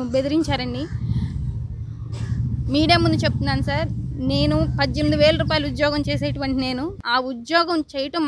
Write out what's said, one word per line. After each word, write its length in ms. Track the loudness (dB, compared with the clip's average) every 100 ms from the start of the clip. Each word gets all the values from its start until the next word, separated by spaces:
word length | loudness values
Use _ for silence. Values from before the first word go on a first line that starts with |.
| 0 0
బెదిరించారండి. 680 | 2 2 2 0 -2 -4 -4 -4 -2 0 -2 -4 -4 -4 -6 -8 -8 -10 -8 -6 -4 -2 -2 -2 0 2
మీడియా 240 | 4 4 4
ముందు 140 | 2 0
చెప్తున్నాను 400 | 0 0 0 0
సార్, 200 | -2 -2 -4 -6 -4 0
నేను 260 | 2 2 2 2 2
పద్దెనిమిది 400 | 0 2 2 6
వేల 120 | 6 4
రూపాయలు 240 | 2 0 0
ఉద్యోగం 280 | 0 0 2 0
చేసేటువంటి 500 | 0 -2 -2 -2 -2 -2
నేను, 180 | -2 -6 -6 -2
ఆ 120 | 0 0
ఉద్యోగం 480 | -6 0 2 2 0 -2
చేయటం 300 | -4 -4 0